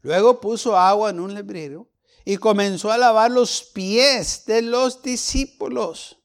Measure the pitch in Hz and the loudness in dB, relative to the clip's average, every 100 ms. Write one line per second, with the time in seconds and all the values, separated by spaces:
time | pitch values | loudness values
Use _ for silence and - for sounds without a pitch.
0 | 131 170 220 247 202 226 254 202 185 208 | 0 4 4 4 0 -4 0 4 4 4
1 | 214 180 185 202 202 185 151 147 226 _ | 0 -4 -10 -10 -12 -12 -12 -14 -20 _
2 | _ _ - 196 220 202 202 185 202 226 | _ _ -6 -2 2 2 0 -2 -2 2
3 | 247 220 226 247 240 - - - 185 214 | 4 6 4 4 0 -2 -8 -10 -4 2
4 | 277 254 160 - - 220 233 240 262 247 | 2 2 -4 -8 -2 0 0 0 0 -2
5 | - 254 - - 269 _ 208 247 202 160 | -8 -6 -4 -4 -4 _ -8 -6 -6 -8
6 | - _ | -18 _